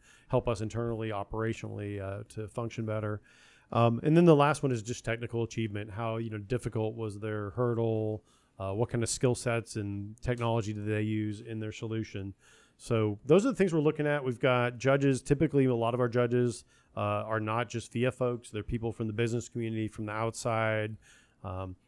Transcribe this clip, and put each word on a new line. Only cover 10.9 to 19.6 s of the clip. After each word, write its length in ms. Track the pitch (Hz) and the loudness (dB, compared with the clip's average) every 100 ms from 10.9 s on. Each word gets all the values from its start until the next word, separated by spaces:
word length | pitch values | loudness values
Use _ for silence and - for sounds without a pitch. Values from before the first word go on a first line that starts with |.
| 107 | -2
use 380 | 107 107 107 104 | -2 -4 -6 -8
in 180 | 117 110 | -10 -8
their 140 | 110 | -8
solution? 600 | - 113 110 107 101 98 - _ - _ _ | -8 -6 -6 -6 -8 -10 -12 _ -20 _ _
So 400 | - 113 107 104 - | -2 2 2 0 4
those 180 | 180 | 6
are 60 | 262 | 6
the 60 | 185 | 2
things 180 | 190 | 2
we're 60 | 160 | 4
looking 260 | 151 151 147 | 2 2 0
at. 180 | 147 | 0
We've 140 | 131 113 | -2 2
got 380 | 131 123 123 123 | 4 4 2 2
judges. 420 | 131 139 139 127 | 2 4 4 2
Typically, 440 | - 143 160 143 | 2 2 4 4
a 100 | 131 | 4
lot 180 | 117 113 | 2 2
of 80 | 120 | 2
our 80 | 123 | 2
judges, 560 | 120 120 123 120 - - _ _ 110 | 2 2 4 2 -2 -12 _ _ -4
uh, 280 | 104 104 107 | -2 -2 -2
are 140 | 110 | -2
not 280 | 107 117 117 | 0 -2 -2
just 240 | 117 - | -6 -6
via 180 | 120 123 | -2 -2
folks. 380 | - 123 120 - | 0 -2 -2 -6
They're 140 | 110 | -8
people 300 | - 117 113 | -4 -4 -4
from 160 | 104 110 | -4 -4
the 40 | |
business 380 | 107 117 117 - | 0 0 -2 -4
community, 380 | 120 | -6